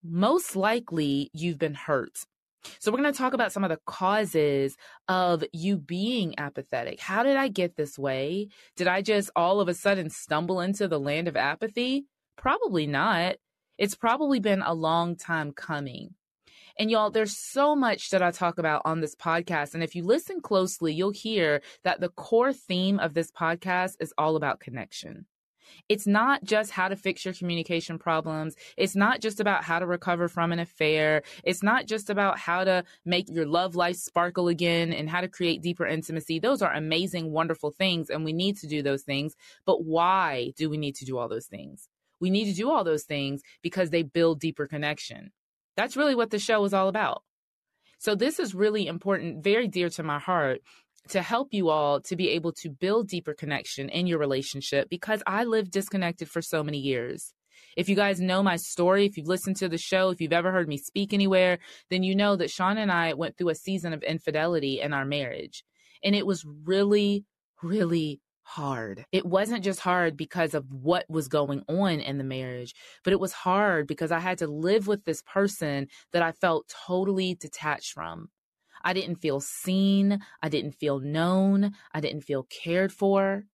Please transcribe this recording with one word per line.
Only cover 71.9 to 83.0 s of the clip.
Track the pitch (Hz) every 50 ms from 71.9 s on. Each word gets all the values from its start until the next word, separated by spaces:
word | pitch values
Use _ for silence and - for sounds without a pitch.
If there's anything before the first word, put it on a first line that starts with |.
| 170 151
in | - - 139 139
the | 135
marriage, | 135 131 131 131 127 127 123 123 120 - - - - - - _
but | - 190
it | 190
was | 185 185 -
hard | - - 185 180 196 208 208 185 160 151
because | 135 156 - 165 156
I | 170 165
had | 170 185 185 170
to | 170 151
live | 147 147 160 175 202 220 202 196
with | 208 202 -
this | - 160 - -
person | - - 196 202 202 196 - - 151 143 139 139 135 - - - _ _
that | 175 170
I | 165 160
felt | _ - 180 165 156 - _ - - -
totally | - 180 185 196 196 202 190 190 185 180
detached | 175 - 147 - - - 156 147 - - - -
from. | 151 - - - 165 165 165 _ _ _ _ _ _ _ _ _ - -
I | 175 185
didn't | 190 190 - 175
feel | - - 160 135 139
seen. | 139 - - - - 185 185 190 196 196 196 196 196 196 202 202 202 - - -
I | - 160
didn't | 151 147 - 147 139
feel | _ - 147 139 139
known. | 131 143 147 156 165 175 185 190 190 196 196 196 202 208 202 - - - _
I | 156
didn't | 151 147 - 151
feel | 143 - 143 135 131
cared | _ - - - 165 170 180 190 190 190
for. | -